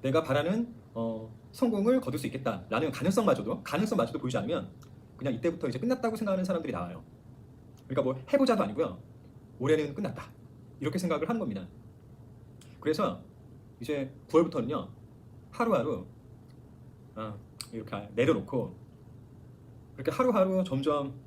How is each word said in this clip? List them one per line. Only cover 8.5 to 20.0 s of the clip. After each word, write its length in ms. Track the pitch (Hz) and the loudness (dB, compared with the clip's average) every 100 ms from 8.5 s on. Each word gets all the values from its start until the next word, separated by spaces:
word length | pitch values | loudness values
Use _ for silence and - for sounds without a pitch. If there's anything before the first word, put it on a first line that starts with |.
| 214 | 4
아니고요. 360 | 208 - 120 92 - - - - - - | 2 0 -2 -4 -16 -20 -20 -20 -20 -4
올해는 360 | 135 156 147 | 2 2 2
끝났다. 360 | 135 196 - - - - - - - | -2 -6 -6 -12 -16 -20 -20 -20 -6
이렇게 200 | 139 185 | -4 -2
생각을 280 | 180 151 160 | 0 0 0
하는 120 | 233 | -2
겁니다. 280 | 165 98 90 - - - - - - - - - - - | -2 -6 -10 -16 -20 -20 -20 -20 -20 -20 -20 -20 -20 -6
그래서 420 | 151 151 - 180 - - - - - - | -2 2 0 -2 -12 -20 -20 -20 -20 -14
이제 320 | 120 143 135 - - | -4 -4 -4 -8 4
구월부터는요. 600 | 160 165 151 117 147 - - - - - - - | 6 6 2 -2 -4 -6 -14 -20 -20 -20 -20 -20
하루하루, 560 | - 233 196 151 110 92 - - - - - - - - - - - | -2 2 4 2 -2 -6 -18 -20 -20 -20 -20 -20 -20 -20 -20 -18 -10
어, 220 | 110 104 - - - | -10 -10 -14 -16 -12
이렇게 340 | 113 107 101 104 | -10 -8 -8 -6
내려놓고 640 | 113 135 123 - 127 110 - - - - - - - - - - - - | 2 4 4 2 -4 -4 -8 -18 -20 -20 -20 -20 -20 -20 -20 -20 -20 -20
그렇게 160 | - | -6